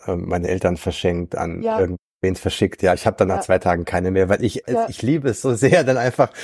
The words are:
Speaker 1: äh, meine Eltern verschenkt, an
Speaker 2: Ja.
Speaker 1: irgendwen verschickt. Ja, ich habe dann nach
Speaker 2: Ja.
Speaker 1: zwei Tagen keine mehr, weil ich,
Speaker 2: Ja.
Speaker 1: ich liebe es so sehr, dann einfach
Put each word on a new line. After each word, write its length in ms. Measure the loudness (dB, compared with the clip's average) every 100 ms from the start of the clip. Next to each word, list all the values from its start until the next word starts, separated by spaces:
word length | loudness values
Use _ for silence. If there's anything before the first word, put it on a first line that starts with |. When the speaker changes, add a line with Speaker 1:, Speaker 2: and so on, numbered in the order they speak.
| -6
Speaker 1:
äh, 100 | -4
meine 320 | -2 -2 -2
Eltern 280 | 0 0 -2
verschenkt, 600 | -4 -2 0 0 -4 -6
an 260 | -6 -4
Speaker 2:
Ja. 160 | -2 0
Speaker 1:
irgendwen 560 | -2 -4 _ _ -2
verschickt. 480 | -2 -4 0 -2 2
Ja, 120 | 0
ich 120 | 2 0
habe 100 | 2
dann 120 | 0
nach 80 | 0
Speaker 2:
Ja. 60 |
Speaker 1:
zwei 160 | 2 2
Tagen 260 | 2 0
keine 260 | -2 -2 0
mehr, 180 | 2 2
weil 160 | 2
ich, 200 | 0 -4 -4
Speaker 2:
Ja. 200 | -2 -2
Speaker 1:
ich 140 | -4
liebe 280 | -2 0 -2
es 100 | -2
so 140 | -2
sehr, 300 | 2 4 4
dann 120 | 4 2
einfach 340 | 2 2 0 -2